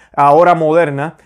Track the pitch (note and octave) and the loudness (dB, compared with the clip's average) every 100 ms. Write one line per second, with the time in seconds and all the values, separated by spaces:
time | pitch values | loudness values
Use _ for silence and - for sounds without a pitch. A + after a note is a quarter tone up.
0 | _ - C#3+ D3+ F3 E3 D#3 D#3+ D#3+ C#3 | _ -2 2 2 2 2 0 -2 -2 -4
1 | D#3 - | -10 -14